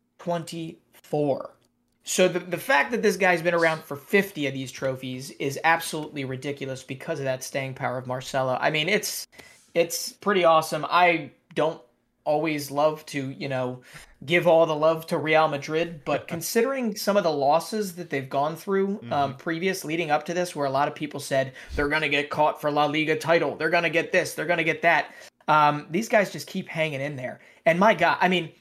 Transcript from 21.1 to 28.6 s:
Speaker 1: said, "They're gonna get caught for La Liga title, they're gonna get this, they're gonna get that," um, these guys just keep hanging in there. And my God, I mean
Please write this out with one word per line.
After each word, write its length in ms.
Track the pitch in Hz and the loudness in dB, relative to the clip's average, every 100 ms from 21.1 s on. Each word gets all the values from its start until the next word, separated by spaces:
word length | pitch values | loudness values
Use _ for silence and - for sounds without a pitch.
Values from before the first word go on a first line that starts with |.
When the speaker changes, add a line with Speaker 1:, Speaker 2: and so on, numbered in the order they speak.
| 143 | -8
Speaker 1:
said, 340 | - 135 131 - - 147 | -2 -2 -2 -8 -8 -2
"They're 120 | 143 | 0
gonna 200 | 156 151 | 0 0
get 200 | 143 147 | 0 0
caught 280 | - 151 - | 2 2 2
for 100 | 151 | 0
La 140 | 147 147 | 2 2
Liga 300 | 151 151 151 | 2 0 0
title, 400 | 147 170 147 107 | 4 4 2 -2
they're 140 | 165 | 0
gonna 200 | 170 165 | 2 2
get 220 | 165 156 | 0 0
this, 220 | 180 147 | 0 0
they're 120 | - 156 | -2 -2
gonna 180 | 170 | 0
get 180 | 160 151 | 0 2
that," 300 | 170 151 - - - _ - | 4 4 0 -10 -20 _ 2
um, 380 | 151 147 147 - | 6 6 2 -2
these 160 | 170 226 | -4 2
guys 220 | 220 190 | 2 2
just 160 | 151 - | -4 -8
keep 200 | 190 - | -8 -6
hanging 340 | 165 156 135 | -4 -2 -2
in 140 | 143 135 | -6 -6
there. 260 | 123 - - _ 170 | -10 -12 -18 _ 2
And 140 | 170 | 6
my 140 | 214 | 6
God, 240 | 170 170 143 | 6 4 4
I 60 | 180 | 2
mean 240 | 180 160 - | 2 -2 -10